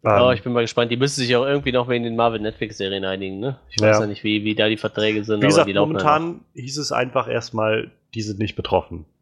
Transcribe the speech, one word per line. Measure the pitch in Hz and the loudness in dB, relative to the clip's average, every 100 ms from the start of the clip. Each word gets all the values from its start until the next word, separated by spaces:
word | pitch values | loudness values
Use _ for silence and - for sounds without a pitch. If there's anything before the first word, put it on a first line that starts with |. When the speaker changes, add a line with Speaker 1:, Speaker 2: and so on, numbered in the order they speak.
Speaker 1:
Ja, | - 104 123 | 4 6 6
Speaker 2:
Ähm, | 123 | 2
Speaker 1:
ich | |
bin | 123 | 0
mal | 120 | -2
gespannt. | 117 - 117 | 0 0 0
Die | 120 | 0
müssen | 139 139 | 0 0
sich | 120 123 | 2 2
auch | 135 | 2
irgendwie | 143 139 | 0 0
noch | 123 123 | 0 0
wegen | 120 | -2
den | 117 117 | -2 2
Marvel-Netflix-Serien | 117 113 107 - 107 101 98 98 95 | 2 2 -6 -4 -8 -4 -4 -4 -4
einigen, | 95 95 95 | -4 -6 -6
ne? | 123 131 - | -6 -8 -8
Ich | - | 2
weiß | 107 107 | 4 4
Speaker 2:
Ja. | |
Speaker 1:
ja | 107 | 2
nicht, | 101 | -4
wie, | 107 107 | -2 -2
wie | 107 107 | -2 0
da | 107 | 0
die | 110 | 0
Verträge | 113 - 107 107 | -4 -2 0 0
sind, | 107 107 | -2 0
Speaker 2:
Wie | 139 | 4
Speaker 1:
aber | |
Speaker 2:
gesagt, | 156 127 | 4 4
Speaker 1:
die | |
laufen | 98 - 123 | 2 2 2
ja | |
Speaker 2:
momentan | 151 151 170 | 2 2 0
Speaker 1:
noch. | 170 _ - | -8 _ -14
Speaker 2:
hieß | 127 143 | -10 -8
es | 135 | -4
einfach | 127 127 127 117 | -2 0 -2 -2
erstmal, | 120 117 110 107 110 - _ _ 113 | -4 -4 -2 0 0 -4 _ _ -8
die | |
sind | 107 101 | -6 -4
nicht | 107 - | -4 -4
betroffen. | - 92 - 85 80 _ | 0 0 0 -14 -14 _